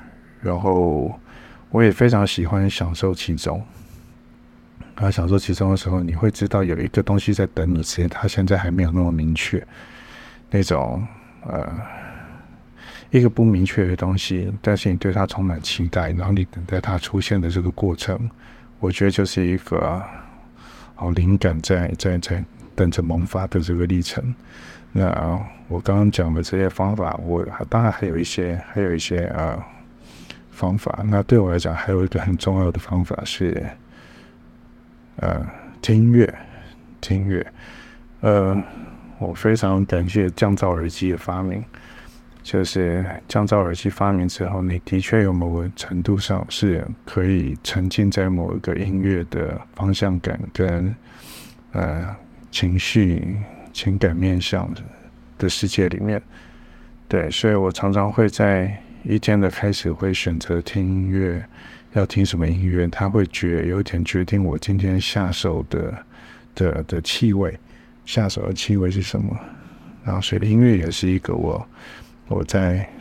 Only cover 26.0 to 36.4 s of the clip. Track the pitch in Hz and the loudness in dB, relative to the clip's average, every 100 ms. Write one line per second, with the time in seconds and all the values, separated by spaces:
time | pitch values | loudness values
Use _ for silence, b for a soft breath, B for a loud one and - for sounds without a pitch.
26 | 104 101 82 80 85 95 95 - 95 107 | 4 4 0 0 0 0 0 0 -2 0
27 | 80 - 85 85 87 - 71 113 117 - | -2 -4 -2 -2 -2 -8 0 2 2 2
28 | 98 82 87 - 87 87 - 104 95 82 | -2 -2 -2 -2 -2 -4 -4 -2 0 0
29 | - 87 87 - 80 - - B B B | -2 -2 -2 -2 -4 -6 -10 B B B
30 | B B B B B - 92 101 - - | B B B B B -4 -2 0 -2 -4
31 | 107 101 - 120 92 87 80 80 - 95 | 0 2 4 4 4 2 0 -4 0 2
32 | 92 90 87 90 - 95 90 90 - 92 | 2 0 0 0 0 2 2 -2 -2 0
33 | 90 - 107 - 90 - - - - B | 0 -4 -6 -2 -2 -2 -6 -12 -20 B
34 | B B B B - - - - - - | B B B B -20 -20 -20 -20 -20 -20
35 | - - 87 87 82 - B B - 110 | -18 -6 -2 -2 -4 -10 B B 2 6
36 | 117 120 113 - | 8 8 6 2